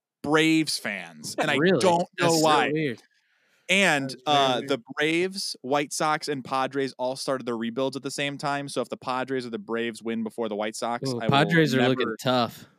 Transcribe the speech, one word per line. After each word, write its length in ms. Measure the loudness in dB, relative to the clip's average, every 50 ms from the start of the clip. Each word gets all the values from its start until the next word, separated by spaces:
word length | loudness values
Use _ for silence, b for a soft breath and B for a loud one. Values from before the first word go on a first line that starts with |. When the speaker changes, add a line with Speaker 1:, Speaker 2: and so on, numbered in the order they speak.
| _ _ _ _ -2
Speaker 1:
Braves 560 | 2 4 6 6 6 6 4 2 2 -2 -6
fans, 580 | -4 -6 -6 -8 -8 -12 -16 -14 -12 -8 -6 -4
and 100 | -2 0
I 60 | 0
Speaker 2:
Really? 220 | 2 4 4 4 4
Speaker 1:
don't 300 | 4 4 4 2 0 -2 _ 0
know 80 | 2
Speaker 2:
That's 80 | 2 4 4
so 20 |
Speaker 1:
why. 300 | 6 6 6 4 4 2 0
Speaker 2:
weird. 280 | 0 -2 -2 -4 -6 -12 _ _ _ _ _ _ _ _ _ _ _ _ 0
Speaker 1:
And, 420 | 2 4 4 4 4 2 0 -4
Speaker 2:
That's 120 | -6 -6 -2
very 100 | 2 2
Speaker 1:
uh, 200 | 4 4 4 2 0
Speaker 2:
weird. 100 | 0 -2
Speaker 1:
the 140 | -4 -4 -4 -6 -4
Braves, 600 | -2 0 0 0 0 -2 -2 -4 -6 -8 -8 -10 -10 -6
White 300 | -2 -2 -2 -2 -2 -4
Sox, 340 | -2 0 0 0 0 -2
and 180 | -4 -6 -6 -6
Padres 480 | -4 -2 -2 -2 -2 -2 -2 -4 -4 -4 -4
all 160 | -4 -4 -4
started 320 | -4 -4 -4 -4 -2 -2
their 100 | -4 -4
rebuilds 380 | -2 -2 -4 -2 -2 -2 -2 -2
at 60 | -4 -8
the 80 | -8
same 260 | -6 -4 -4 -4 -4
time. 320 | -4 -4 -4 -4 -4 -6 -6
So 120 | -4 -4
if 80 | -4 -4
the 80 | -6
Padres 500 | -8 -6 -4 -4 -4 -2 -2 -4 -4 -4
or 40 | -4
the 80 | -8 -8
Braves 420 | -6 -4 -4 -2 -2 -4 -6 -6 -6
win 220 | -6 -4 -4 -4
before 240 | -6 -6 -6 -4 -4
the 80 | -4
White 180 | -4 -4 -4 -6
Sox, 340 | -4 -4 -4 -4 -4 -4 -4
Speaker 2:
Ooh, 120 | -6 -4
Speaker 1:
I 60 | 0
will 40 | 2
Speaker 2:
Padres 420 | 2 4 4 4 4 4 4 4 4
are 60 | 2
Speaker 1:
never 120 | 2 2
Speaker 2:
looking 240 | 2 0 -2 -4 -4 -4
tough. 460 | -2 0 2 2 2 0 -4 -8 -20 -20 _